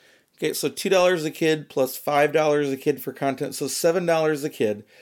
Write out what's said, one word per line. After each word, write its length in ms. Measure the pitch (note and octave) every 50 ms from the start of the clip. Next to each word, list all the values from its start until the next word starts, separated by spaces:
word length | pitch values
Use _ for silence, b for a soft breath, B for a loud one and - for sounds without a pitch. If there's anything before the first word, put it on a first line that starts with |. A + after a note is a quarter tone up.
| b b b b b b b
Okay, 160 | - D#3+ D3+
so 160 | D3 - - C#3
two 200 | - - - F#3+
dollars 360 | F#3+ F#3 F3+ F3+ F#3 E3 D3+
a 80 | D#3+
kid 360 | - - E3 D#3 D#3 D#3 C#3+ -
plus 280 | - C#3+ C3 C3 -
five 340 | - - C#3+ D3 C#3+ D3 D3
dollars 400 | C#3 D#3+ D#3 D3+ D3 D3 C#3+ C#3
a 60 | C3+
kid 260 | C3+ - D#3 C#3 C3
for 100 | - C3+
content, 440 | B2+ - C#3+ C#3 C3 C3 D3 - -
so 100 | - -
seven 400 | C3+ - - - E3 E3 F#3 F3
dollars 380 | E3+ E3 D#3+ D#3 D#3 D#3 C#3 C#3+
a 40 | D3
kid. 360 | - - B2 G#2+ G#2 G#2 - b b b